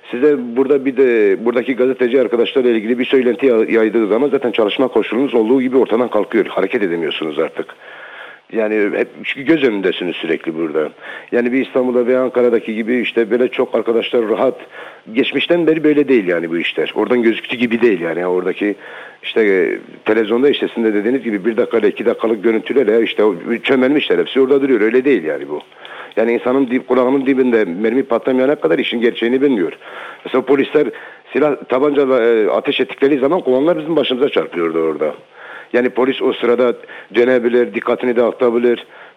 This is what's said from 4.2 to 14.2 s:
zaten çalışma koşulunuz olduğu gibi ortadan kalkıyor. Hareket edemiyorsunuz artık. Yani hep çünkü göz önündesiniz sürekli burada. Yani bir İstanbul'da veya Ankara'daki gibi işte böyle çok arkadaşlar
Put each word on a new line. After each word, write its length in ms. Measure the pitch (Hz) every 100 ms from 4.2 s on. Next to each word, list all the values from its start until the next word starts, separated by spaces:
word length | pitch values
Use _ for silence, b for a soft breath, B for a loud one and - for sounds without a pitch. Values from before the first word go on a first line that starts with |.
| 143
zaten 240 | 135 120
çalışma 360 | 107 104 - 127
koşulunuz 460 | 113 - 110 139
olduğu 280 | 117 107 135
gibi 140 | 127 131
ortadan 340 | 101 110 117
kalkıyor. 360 | 107 95 113 87
Hareket 360 | 95 95 123
edemiyorsunuz 560 | 95 85 76 - 80 73
artık. 280 | 76 - 78 - B B B B B B B
Yani 460 | 110 107 107 101 98
hep 100 | - 76
çünkü 220 | - 135 131
göz 180 | 160
önündesiniz 520 | 131 101 90 - 87 -
sürekli 380 | 82 78 85
burada. 360 | 80 80 78 73 - B B B
Yani 200 | 120 120
bir 140 | 131 -
İstanbul'da 400 | 135 127 123 120
veya 160 | 127
Ankara'daki 520 | 127 120 120 113 -
gibi 260 | 110 113 127
işte 300 | 101 117 104
böyle 180 | 120 123
çok 260 | - 120
arkadaşlar 540 | 117 113 113 104 123